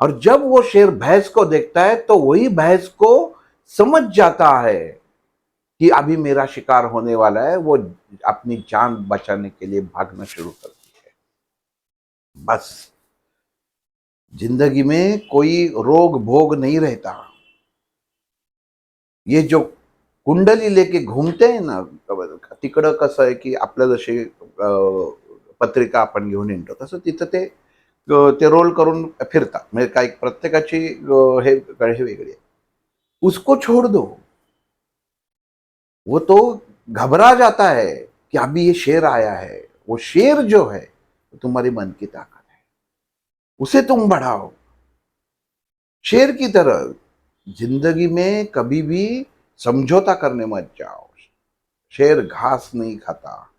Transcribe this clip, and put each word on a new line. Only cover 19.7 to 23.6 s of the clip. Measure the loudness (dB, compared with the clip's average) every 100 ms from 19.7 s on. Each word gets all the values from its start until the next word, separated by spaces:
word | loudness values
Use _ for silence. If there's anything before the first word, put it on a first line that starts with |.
| -8 _ _ _ _
कुंडली | -2 2 4 2 2
लेके | 2 2 -2
घूमते | -6 -4 -4 2 2
हैं | 2
ना, | -6 -8 -12 -18 -12 -10 -10 -14 -20 -14
तिकडं | -4 0 0
कसं | 0 -2 0
आहे | 0
की | 0 -6
आपलं | -6